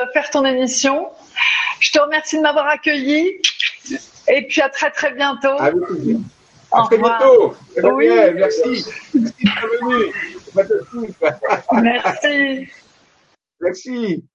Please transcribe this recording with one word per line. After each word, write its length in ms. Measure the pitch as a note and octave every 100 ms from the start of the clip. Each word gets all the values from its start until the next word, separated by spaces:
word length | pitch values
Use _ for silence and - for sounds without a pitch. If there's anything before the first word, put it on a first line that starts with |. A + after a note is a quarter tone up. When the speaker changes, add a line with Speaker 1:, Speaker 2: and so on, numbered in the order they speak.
| B3
Speaker 1:
faire 180 | C4+ C#4+
ton 140 | D4
émission. 640 | C4+ B3+ B3+ B3+ C4+ C#4+ F#4 - - - - - - -
Je 100 | -
te 60 | D#4
remercie 380 | D4 D#4 D#4 D#4
de 40 |
m'avoir 240 | D4+ D4 C#4+
accueilli. 720 | D4 D#4 D4 C4 D4+ F4 F#4+ - - - - C4 C4 - - -
Et 180 | C4 -
puis 140 | -
à 80 | C#4
très, 220 | C#4 D4+
très 220 | - D4+
bientôt. 440 | B3+ C#4+ C4+ C4+ C#4
Speaker 2:
Avec 240 | C#4+ E4+
plaisir. 360 | F4+ D#3+ C3+ A3+ - _ _ _ -
Speaker 1:
Au 60 | -
Speaker 2:
À 100 | A3+
très 100 | A3+
Speaker 1:
revoir. 220 | A3+ A3+
Speaker 2:
bientôt. 360 | C4+ A#3+ - - - -
Emmanuel, 580 | - - E4 - D#4
Speaker 1:
Oui. 60 | F3
Speaker 2:
merci. 460 | - - B3 B3 - - -
Merci 300 | C#4 A3+ -
d'être 220 | G#3 - A3 A#3
venu. 300 | A#3+ B3 - - - - -
Fantastique. 600 | F#3 G3 G#3+ - A#3+ A3 F3+ D#3 - - A3+ - A3+
Speaker 1:
Merci. 840 | A#3 A#3+ C#4+ - D4 C#4+ C#4 C4 C4+ - _ _ _ _ _ _ _ -
Speaker 2:
Merci. 640 | F3 F#3 B3 B3 A3 D#3+ -